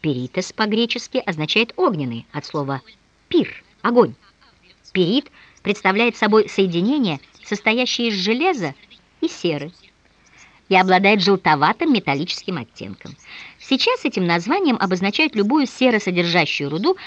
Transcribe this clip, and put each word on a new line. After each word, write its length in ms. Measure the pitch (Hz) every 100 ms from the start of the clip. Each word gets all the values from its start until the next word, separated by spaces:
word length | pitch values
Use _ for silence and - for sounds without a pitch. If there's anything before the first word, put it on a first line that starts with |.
Пиритес 520 | 160 127 127 - 185
по-гречески 640 | - 214 214 233 240 - 262
означает 540 | 226 160 151 - 233 -
огненный, 500 | 359 175 131 117 -
от 140 | 147 -
слова 340 | 156 139 135 - - _ _ _
пир, 340 | 359 226 - _ _
огонь. 320 | 214 240 180 - _ _ _ _ _ _ -
Пирит 380 | 190 175 240 - _ - _
представляет 540 | - 170 190 190 233 220
собой 320 | 214 220 214
соединение, 720 | - 196 170 190 302 220 143 - _
состоящее 640 | - 208 - 226 254 - 240
из 60 |
железа 600 | 202 185 240 349 311 160 131 _ - _ _
и 80 | 330
серы, 440 | - 175 147 147 - _ _ _ _ _ _ - _ _
и 80 | 185
обладает 440 | 185 185 196 214
желтоватым 720 | 180 190 - 151 151 220 330
металлическим 640 | 240 - 139 175 - - 175
оттенком. 580 | 113 - 98 98 - 139 - - - -
Сейчас 460 | - 262 - 508
этим 220 | 294 202 175
названием 500 | 170 175 359 359 233
обозначают 560 | 190 185 196 208 311 220
любую 300 | 202 302 269
серосодержащую 1040 | - 254 226 196 180 170 175 151 - 143
руду, 260 | 151 240 370